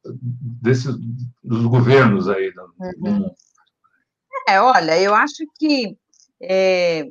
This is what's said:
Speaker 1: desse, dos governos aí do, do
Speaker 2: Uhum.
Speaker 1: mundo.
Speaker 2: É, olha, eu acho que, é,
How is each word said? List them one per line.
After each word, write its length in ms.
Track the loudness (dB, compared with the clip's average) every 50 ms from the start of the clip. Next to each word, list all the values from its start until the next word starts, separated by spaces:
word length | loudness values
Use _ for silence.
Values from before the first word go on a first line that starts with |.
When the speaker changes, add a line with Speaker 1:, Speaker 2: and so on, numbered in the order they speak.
| -18
Speaker 1:
desse, 840 | -18 -16 -12 -10 -10 -10 -10 -12 -14 -12 -4 0 0 0 0 -2 -4 -6 -8 -8 -10 -10 -10 -12 -14 -14 _ -8
dos 220 | -6 -2 -2 0
governos 640 | 2 2 2 4 6 6 6 6 4 4 2 0 -2
aí 240 | -2 -2 -4 -6 -8
do, 140 | -12 -20 -20
do 60 | _ -14
Speaker 2:
Uhum. 340 | -14 -14 -12 -8 -4 -2 -2
Speaker 1:
mundo. 180 | -2 -2 -4 -8 _ _ _ _ _ _ _ _ _ _ _ _ _ _ _ _ _ _ _ -14 -6 0 2
Speaker 2:
É, 140 | 2 4
olha, 360 | 4 4 4 4 2 2 2 2
eu 160 | 2 2 2
acho 300 | 2 2 0 -4 -8 -14 -14 _ _
que, 380 | -2 0 0 0 -2 -4 -8 -14 _ _ _ _ _ _ _ _
é, 680 | -6 -2 0 2 2 2 2 2 2 0 0 -2 -6 -8